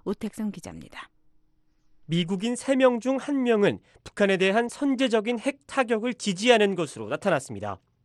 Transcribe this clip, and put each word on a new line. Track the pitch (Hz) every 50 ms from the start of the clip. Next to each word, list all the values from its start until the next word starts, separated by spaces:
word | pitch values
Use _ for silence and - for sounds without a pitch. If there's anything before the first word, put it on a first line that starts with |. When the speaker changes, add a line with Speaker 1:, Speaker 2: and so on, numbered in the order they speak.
| -
Speaker 1:
오택성 | 180 202 - 220 208 - - 214 208
기자입니다. | 180 175 - - - 165 151 - - - - - _ _ _ _ _ _ _ _ _ _ _ _ _ _ _ _ _ _ -
Speaker 2:
미국인 | - 160 175 180 165 202 180 214 233 247
세 | 240 - 262 277
명 | 262 262 254 240 233
중 | - 254 269
한 | 254 - 285 285 269 254
명은 | 240 226 208 202 165 107 - - _ - _ -
북한에 | - - - 208 196 190
대한 | 170 190 190 196 233 240 233
선제적인 | - - 285 277 262 226 269 226 226 220 202 233 240
핵 | 220 - 269 285 - _
타격을 | - - 269 262 214 233 214 220 247 -
지지하는 | - - 208 180 175 220 247 240 220 208 196 190
것으로 | 170 160 135 - - 110 104
나타났습니다. | 139 - - 202 165 131 - - 110 98 104 104 95 - _ _ _ _